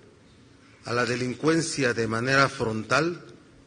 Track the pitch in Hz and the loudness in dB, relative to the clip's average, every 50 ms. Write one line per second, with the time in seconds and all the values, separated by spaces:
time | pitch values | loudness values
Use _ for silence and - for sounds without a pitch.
0 | - - - - - - - - - - - - - - - - - 113 117 120 | -20 -20 -20 -20 -20 -20 -20 -20 -20 -20 -20 -20 -20 -20 -20 -16 -10 -4 -2 0
1 | 123 113 123 123 127 123 117 - 143 156 165 165 156 - - 147 131 120 113 113 | 0 0 0 -2 -2 -4 -4 0 2 2 2 2 0 -2 -2 0 0 0 2 0
2 | 113 110 110 113 120 131 135 139 139 127 - - 123 110 110 110 107 107 123 139 | 0 0 0 -2 0 2 4 4 4 4 2 -2 -4 -2 -2 -4 -2 0 2 2
3 | 160 175 175 143 - - - - - - - - - | 2 0 -2 -6 -12 -18 -20 -20 -20 -20 -20 -20 -20